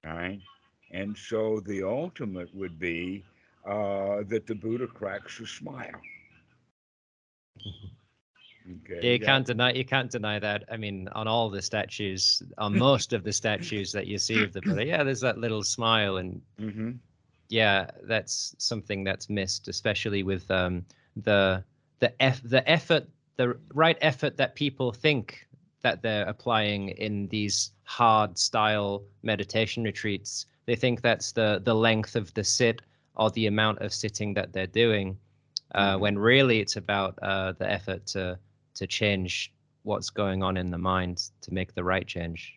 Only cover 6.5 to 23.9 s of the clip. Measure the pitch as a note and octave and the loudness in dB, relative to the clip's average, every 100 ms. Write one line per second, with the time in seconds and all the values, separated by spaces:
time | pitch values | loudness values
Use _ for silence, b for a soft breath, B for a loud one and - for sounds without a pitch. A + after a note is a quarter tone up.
6.5 | _ _ _ _ _ _ _ _ _ _ | _ _ _ _ _ _ _ _ _ _
7.5 | - G#2 F2+ F#2+ - _ _ _ _ - | -18 -16 -14 -18 -20 _ _ _ _ -20
8.5 | _ F#2 F2 - F2 A#2 A#2+ A2 C3+ C3 | _ -18 -18 -12 -2 2 4 4 2 2
9.5 | A2+ B2 B2+ B2+ C3+ B2+ B2+ G#2+ G#2 G#2 | 2 2 2 0 0 0 -4 -2 -2 0
10.5 | G#2 - A2+ G#2 G2 F#2+ - A2 A2+ A2+ | -2 -4 -8 -6 -6 -8 -6 0 2 2
11.5 | G2 F#2+ G#2+ - - G#2 F#2+ - - - | -2 -4 -4 -4 -4 -6 0 2 0 -2
12.5 | - G#2 G#2 C3 G2+ - A2+ F#2+ G2+ A2+ | -4 0 4 6 4 2 -4 -2 -2 0
13.5 | G#2 F2 G#2+ F#2+ G#2 F#2 G2+ - A2 G#2 | -2 -2 -6 -4 -6 -4 -4 0 0 0
14.5 | G2 G2+ G2 B2+ E3+ C#3 B2 B2+ A2 A#2 | -2 -2 -2 -2 0 -2 0 -2 -2 -2
15.5 | A2 - - A#2 A2+ G#2 F#2+ F#2 F2+ - | -2 -4 -2 2 2 2 0 -4 -8 -14
16.5 | - G#2+ G#2 A2+ B2 _ _ _ _ _ | -10 -10 -6 -8 -8 _ _ _ _ _
17.5 | A2+ G#2+ G2 F2+ - G2 A2 - - - | 2 4 4 2 -8 -2 -2 -2 -8 -8
18.5 | - - A2+ - G2+ F#2+ F#2 - G#2 F#2+ | -4 -4 -4 -4 -4 -2 -4 -4 -2 -2
19.5 | - - F#2+ A2+ G2+ A2+ G2+ F#2+ F#2+ - | -4 -6 -4 -2 0 0 -2 0 -2 0
20.5 | F#2+ F2+ F2+ F2 b b - G#2 G2+ G2 | 2 2 0 -6 b b -6 2 4 6
21.5 | F#2 F#2 _ _ _ A#2+ - C3+ C3 A#2 | 2 -4 _ _ _ 0 4 2 2 2
22.5 | B2+ - D#3+ - D#3+ C3 _ _ - B2 | 2 4 2 4 0 0 _ _ 0 0
23.5 | A#2+ - C#3 D#3+ | 0 -6 2 4